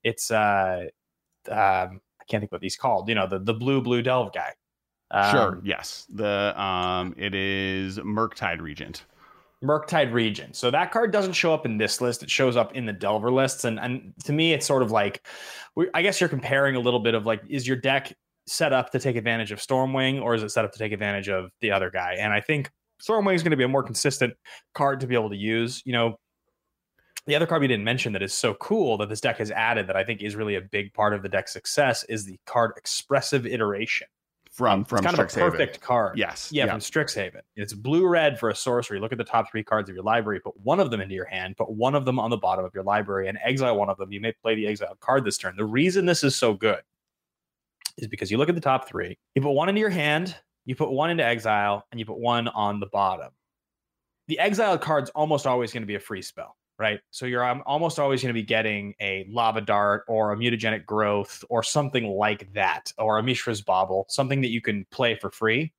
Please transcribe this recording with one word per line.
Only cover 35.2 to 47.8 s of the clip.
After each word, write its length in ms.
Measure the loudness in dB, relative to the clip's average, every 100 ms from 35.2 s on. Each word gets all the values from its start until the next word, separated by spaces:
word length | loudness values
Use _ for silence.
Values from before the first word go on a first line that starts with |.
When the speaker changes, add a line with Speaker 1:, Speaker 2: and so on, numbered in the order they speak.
| 2
Speaker 2:
Strixhaven. 260 | 4 2
Speaker 1:
perfect 300 | 2 -2 -2
card. 360 | 0 2 2 0
Speaker 2:
Yes. 320 | -2 -4 -6
Speaker 1:
Yeah, 140 | -2 0
Speaker 2:
Yeah. 60 |
Speaker 1:
from 80 | -2
Strixhaven. 640 | -2 -2 -2 -4 -6 -10 _ -10
It's 160 | -10
blue 340 | -6 0 2 4
red 320 | 4 4 2
for 100 | -2
a 60 | 0
sorcery. 440 | 0 0 -2 -6
Look 120 | -4
at 80 | -6
the 40 |
top 280 | 0 0 0
three 120 | -6
cards 240 | 0 -2 -2
of 60 | -6
your 80 | 0
library, 340 | 2 0 -4
put 180 | -6 -6
one 180 | 0 2
of 100 | 2
them 100 | 0
into 120 | -4
your 120 | -8 -6
hand, 320 | -6 -8 -6
put 120 | -6
one 240 | 0 2
of 120 | 2 2
them 120 | 0
on 140 | 0
the 60 | 0
bottom 280 | 2 0 -2
of 80 |
your 100 | -4
library, 440 | 0 0 0 -2 -2
and 100 | -2
exile 340 | -2 0 2 2
one 120 | 0
of 80 | -2
them. 140 | -6
You 80 | -6
may 100 | -6 -4
play 140 | -2 0
the 100 | -2
exiled 340 | -4 -6 -6
card 240 | 0 2 0
this 120 | -4
turn. 180 | -8 -6
The 80 | -2
reason 420 | 2 2 4 2
this 160 | 2
is 120 | 2 2
so 200 | 2 4
good 260 | 2 0 _ _ _ _ _ _ _ _ _ _